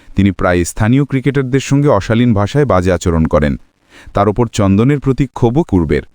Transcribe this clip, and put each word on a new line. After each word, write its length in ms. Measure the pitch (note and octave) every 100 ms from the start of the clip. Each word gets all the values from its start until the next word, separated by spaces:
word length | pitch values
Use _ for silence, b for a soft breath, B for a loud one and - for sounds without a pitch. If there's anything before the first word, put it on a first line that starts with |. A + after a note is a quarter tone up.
| b -
তিনি 140 | G2
প্রায় 340 | F2+ F#2+ F2+
স্থানীয় 400 | F2 - A2 C3
ক্রিকেটারদের 560 | C#3+ C3+ C3+ C3+ C3 C3+
সঙ্গে 280 | - C#3 D3
অশালীন 460 | G#2 - A2+ B2
ভাষায় 300 | G2+ G2+ C#3+
বাজে 280 | C#3 F#2 F2+
আচরণ 320 | F2 F#2 E2
করেন। 320 | D#2 D#2+ C#2+ B1+ _ _ B B B
তার 140 | G2+ G2+
ওপর 180 | G2+ A#2
চন্দনের 540 | - G2 G2 B2+ D3
প্রতি 260 | C#3 B2+ C3+
ক্ষোভও 380 | - A#2+ C3 F3
পূর্বের। 320 | F#2 D#2 D2 -